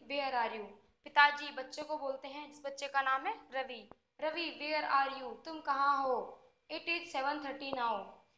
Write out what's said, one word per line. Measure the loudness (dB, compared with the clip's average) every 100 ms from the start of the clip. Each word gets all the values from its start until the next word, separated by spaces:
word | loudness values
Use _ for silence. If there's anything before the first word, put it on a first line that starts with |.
| -4
where | -2 0
are | 2 0
you?" | -2 -8 -14 _ _
पिताजी | 2 8 8 8 -4
बच्चे | -6 -8 -8
को | -4 -4
बोलते | -2 -4 -8
हैं, | -10 -12
जिस | -10
बच्चे | -10 -6 0
का | 2
नाम | 4 2 0
है | -6 -6
रवि, | -6 -4 -8 -14 -20 _ -4
"रवि, | -4 -2 -4 -4
where | -2 -2 2
are | 2 2
you?" | -2 -8 -10
तुम | -10 -8
कहाँ | -2 2 4 4
हो? | 4 0 -2 -12 -20 _ _
"It | -6 -2
is | -2 -2
seven | -2 0 -2 -4
thirty | -8 -4
now." | -2 0 -2 -4 -16 _